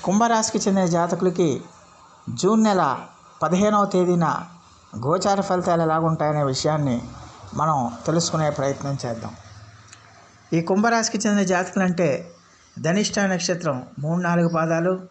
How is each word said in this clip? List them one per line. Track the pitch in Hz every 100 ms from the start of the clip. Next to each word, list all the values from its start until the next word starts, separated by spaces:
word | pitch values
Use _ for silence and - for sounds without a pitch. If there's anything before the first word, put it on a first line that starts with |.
కుంభరాశికి | - 202 233 226 220 214
చెందిన | 202 196 185
జాతకులకి | 170 170 180 185 175 170 123 - - - - - - -
జూన్ | 120 180 220
నెల | 220 190 151 123 - - - -
పదిహేనవ | 156 180 208 208
తేదీన | 202 190 180 175 156 - - - - - - 107
గోచార | 127 180 202 196
ఫలితాలు | 196 180 175 170
ఎలాగుంటాయనే | 160 160 165 160 151 151
విషయాన్ని | 139 131 156 151 143 120 117 - - - -
మనం | - 151 147 120 - -
తెలుసుకునే | 160 170 160 156
ప్రయత్నం | 147 135 139 139 139 127
చేద్దాం. | 113 110 - - - - - - - - - - - -
ఈ | 165
కుంభరాశికి | 170 190 226 226 226 208 208
చెందిన | 202
జాతకులంటే | 185 180 185 - 185 175 165 127 - - _ _ _ -
ధనిష్ట | 139 190 208 -
నక్షత్రం | 196 185 175 175 170 127 131 -
మూడు, | 147 175
నాలుగు | 175 175 170
పాదాలు | 165 165 165 175 185 185